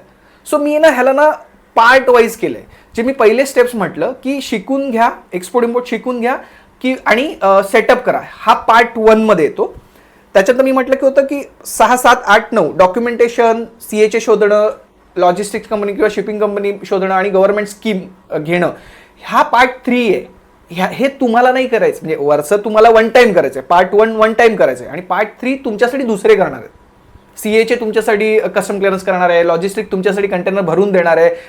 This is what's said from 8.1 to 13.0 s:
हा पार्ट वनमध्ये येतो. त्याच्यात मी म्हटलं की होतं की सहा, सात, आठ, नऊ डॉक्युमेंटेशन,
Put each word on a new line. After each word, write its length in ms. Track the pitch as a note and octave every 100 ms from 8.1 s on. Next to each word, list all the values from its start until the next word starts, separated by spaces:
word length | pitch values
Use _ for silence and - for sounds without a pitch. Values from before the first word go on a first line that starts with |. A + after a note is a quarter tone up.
| C3+
हा 300 | - - -
पार्ट 340 | A#3+ - A3+ A#3 A#3
वनमध्ये 480 | A3 A3 A3 F#3+ D3
येतो. 300 | - A3+ - _ _ _ _ _
त्याच्यात 240 | G3+ G3 B3
मी 140 | C4
म्हटलं 240 | C4 B3+ C4
की 100 | C4+
होतं 160 | C#4+
की 280 | C#4 C#4+ - _ -
सहा, 320 | - A#3 B3
सात, 180 | B3 B3 -
आठ, 280 | G#3 A3
नऊ 240 | A3+ D#3+ C#3+
डॉक्युमेंटेशन, 880 | F#3 F#3